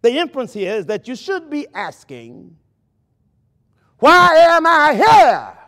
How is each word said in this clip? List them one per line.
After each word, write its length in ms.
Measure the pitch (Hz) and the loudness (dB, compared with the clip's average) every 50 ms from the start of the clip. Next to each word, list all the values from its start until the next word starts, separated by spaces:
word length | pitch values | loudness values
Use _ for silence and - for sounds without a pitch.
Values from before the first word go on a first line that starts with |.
The 100 | - 233 | -2 -2
inference 420 | 247 294 349 277 - 269 247 - - | -2 -2 -8 -8 -8 -12 -12 -12 -10
here 220 | 208 190 180 214 | -10 -10 -8 -8
is 100 | 220 180 | -10 -8
that 200 | - 214 202 _ | -8 -10 -10 _
you 80 | 226 254 | -14 -16
should 340 | - - 370 392 370 330 302 | -16 -10 -10 -10 -10 -10 -12
be 180 | 294 294 285 - _ | -12 -12 -12 -12 _
asking, 800 | 190 202 165 - _ _ _ 143 120 113 117 123 - - 180 165 151 _ _ _ _ _ _ _ _ _ _ _ _ _ _ _ _ _ _ _ _ _ _ _ _ _ _ _ _ | -14 -14 -14 -16 _ _ _ -20 -20 -20 -20 -20 -20 -20 -20 _ _ _ _ _ _ _ _ _ _ _ _ _ _ _ _ _ _ _ _ _ _ _ _ _ _ _ _ _ _
"Why 360 | - 285 339 359 349 349 330 | 2 2 4 4 4 4 4
am 300 | 320 339 330 330 339 320 | 4 4 4 4 2 2
I 260 | 330 339 311 294 311 277 | 2 2 2 2 0 0
here?" 640 | 202 - 440 453 427 339 262 202 151 113 98 90 - - | 2 2 4 4 4 4 4 0 -2 -8 -14 -20 -20 -20